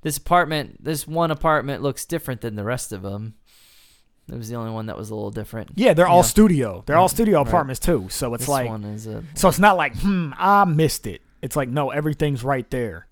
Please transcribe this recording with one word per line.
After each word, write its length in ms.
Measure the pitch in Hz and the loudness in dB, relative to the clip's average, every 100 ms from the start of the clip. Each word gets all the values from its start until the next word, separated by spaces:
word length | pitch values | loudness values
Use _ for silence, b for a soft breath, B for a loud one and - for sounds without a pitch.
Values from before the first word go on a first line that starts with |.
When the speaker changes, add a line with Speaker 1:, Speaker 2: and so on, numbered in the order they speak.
Speaker 1:
This 160 | 165 147 | -6 -8
apartment, 640 | - 180 160 156 139 - | 2 2 2 -2 -6 -10
this 240 | - 156 - | -6 -6 -4
one 240 | 160 165 | -2 0
apartment 500 | 151 165 151 131 135 | 0 0 0 0 -4
looks 200 | 139 131 - | -4 -4 -6
different 360 | 165 - 123 | -8 -6 -8
than 140 | 120 104 | -8 -6
the 80 | |
rest 280 | 104 123 - | -6 -6 -6
of 140 | 101 98 | -10 -8
'em. 300 | 101 110 110 _ b b b b b b _ - | -10 -10 -16 _ b b b b b b _ -16
It 80 | 120 | -14
was 140 | 113 | -10
the 60 | 120 | -8
only 160 | 113 | -8
one 160 | 113 110 | -8 -10
that 100 | - | -10
was 140 | 107 | -10
a 40 | 107 | -8
little 160 | 104 | -8
different. 380 | 107 107 110 - - | -10 -10 -12 -12 0
Speaker 2:
Yeah, 180 | 233 | 4
they're 140 | 160 175 | 6 6
all 100 | 175 | 6
Speaker 1:
Yeah. 20 | |
Speaker 2:
studio. 600 | 156 - 214 160 117 90 - | 6 6 6 6 0 -6 0
They're 80 | 151 | 4
all 60 | |
Speaker 1:
Right, 80 | 180 | 4
Speaker 2:
studio 260 | - 226 180 | 2 2 4
Speaker 1:
right. 80 | 131 | 4
Speaker 2:
apartments, 320 | 165 139 127 | 0 0 -4
too. 280 | - 156 92 | 0 0 -2
So 240 | - 127 | -6 -6
it's 100 | 117 | -4
Speaker 1:
This 60 | - | -2
Speaker 2:
like, 180 | 139 123 | 0 -2
Speaker 1:
one 160 | 110 104 | -6 -8
is 200 | 107 110 | -10 -10
a 180 | 107 147 - | -12 -12 2
Speaker 2:
so 120 | 190 | 2
it's 100 | 160 | 6
not 180 | 202 185 | 4 4
like, 180 | 147 - | 0 -2
"Hmm, 340 | 202 190 165 135 | 0 0 -2 -2
I 280 | 185 202 196 | 2 4 4
missed 400 | 156 160 - 110 | 4 2 0 -10
it." 140 | 87 _ _ | -12 _ _
It's 120 | 139 151 | -6 -4
like, 140 | 131 | -2
no, 220 | 123 135 | -2 -2
everything's 520 | 143 147 147 151 139 | -2 -4 -2 -2 -2
right 240 | 120 135 120 | -2 -4 -4
there. 360 | 131 117 85 - | -6 -6 -8 -18